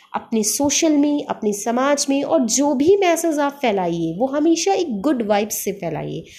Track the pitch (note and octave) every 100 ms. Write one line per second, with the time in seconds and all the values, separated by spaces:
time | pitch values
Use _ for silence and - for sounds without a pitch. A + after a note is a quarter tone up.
0 | - - - A3 G#3+ - - - E4 D4
1 | D4 D4 - G3 G#3+ G3+ A#3 A#3+ C#4 C#4+
2 | C#4 C#4 - D#4+ A3+ C4+ C#4+ C4 D4+ G4+
3 | F4+ E4 E4+ D4 C#4+ C#4 A#3+ G3+ F3 E3+
4 | E3 E3+ C4 C#4+ D#4+ E4 G4 G4 E4+ G3+
5 | C#4+ B3+ G#3 G#3 G#3+ - G#3 F#3 E3 D3+
6 | D3+ D3+ -